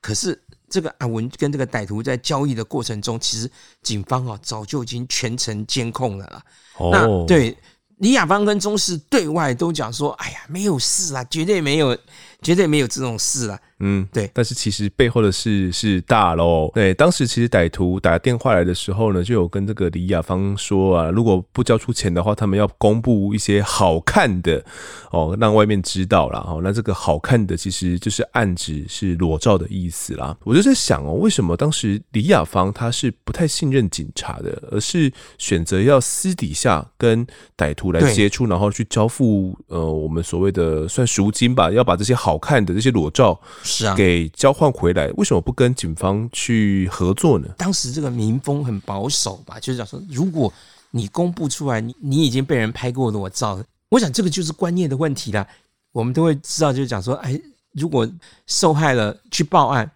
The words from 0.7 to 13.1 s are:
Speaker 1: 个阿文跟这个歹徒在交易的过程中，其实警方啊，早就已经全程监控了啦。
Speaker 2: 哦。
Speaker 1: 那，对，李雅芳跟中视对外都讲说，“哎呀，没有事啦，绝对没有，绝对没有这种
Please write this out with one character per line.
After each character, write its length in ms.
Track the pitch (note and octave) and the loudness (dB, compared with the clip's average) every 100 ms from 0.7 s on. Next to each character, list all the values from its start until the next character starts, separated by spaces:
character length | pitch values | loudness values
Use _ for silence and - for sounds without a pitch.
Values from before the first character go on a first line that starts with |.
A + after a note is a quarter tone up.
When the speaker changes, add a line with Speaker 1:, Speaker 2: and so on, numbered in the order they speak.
| F#3+ | -6
Speaker 1:
个 120 | D#3+ - | -6 -6
阿 100 | B2 | -6
文 220 | A2+ A#2 - | -4 -6 -4
跟 140 | C#3+ | -4
这 60 | C#3+ | -2
个 80 | B2+ | -4
歹 200 | B2 G2 | -6 -6
徒 160 | G#2 | -6
在 160 | A#2 B2+ | -4 -4
交 280 | - C#3+ C#3+ | -4 -2 -2
易 80 | A#2 | -2
的 80 | |
过 200 | A2 C#3 | -6 -6
程 160 | A2 G#2+ | -6 -6
中， 180 | A2 A2+ | -6 -4
其 180 | - A2+ | -4 -6
实 120 | A#2+ _ - _ | -8 _ -20 _
警 180 | - G#2 | -8 -6
方 220 | F#2+ C3 B2+ | -4 -4 -4
啊， 120 | G#2 | -10
早 240 | - A2 G#2+ | -10 -12 -8
就 180 | D3 | -8
已 20 | A#2 | -6
经 200 | A#2+ B2+ | -10 -6
全 300 | - A#2 B2 | -4 -4 -4
程 280 | - G#2 G#2+ | -6 -6 -4
监 240 | - A#2 | -4 -4
控 260 | A2+ B2+ G2 | -4 -6 -6
了 80 | F#2+ | -14
啦。 160 | - _ _ _ - | -20 _ _ _ -4
Speaker 2:
哦。 120 | F2 | 2
Speaker 1:
那， 340 | G3 A#2 F#2+ E2 | 4 4 2 4
对， 320 | E3+ A#2 - _ _ _ _ | 4 4 -4 _ _ _ _
李 140 | G3 | 2
雅 140 | C4 E3 | 2 4
芳 180 | G3 | 2
跟 160 | G#3 G#3 | 2 0
中 180 | G#3 G#3 | 0 -2
视 200 | - E3+ | -2 -4
对 300 | _ C4+ D#3+ | _ 0 2
外 260 | D#3+ D3 | 0 0
都 180 | B2 E3+ | 0 -2
讲 200 | D#3 A2+ | -2 -6
说 200 | A2+ C#3+ - | -4 -4 -4
，“哎 80 | - | -12
呀， 80 | - - | -12 -12
没 160 | E3 | -4
有 140 | G3+ C#3+ | -2 0
事 360 | - - D#3+ | 0 -2 -4
啦， 100 | C3+ A#2+ | -6 -6
绝 160 | E3 E3 | -4 0
对 160 | G3 | 2
没 160 | D3 D3+ | 2 2
有， 200 | C#3+ A#2+ _ - - _ | 2 0 _ -20 -20 _
绝 120 | - | 0
对 140 | F3 F3 | 4 4
没 120 | D3+ | 4
有 80 | B2+ | 2
这 140 | - | -2
种 160 | C3 | -6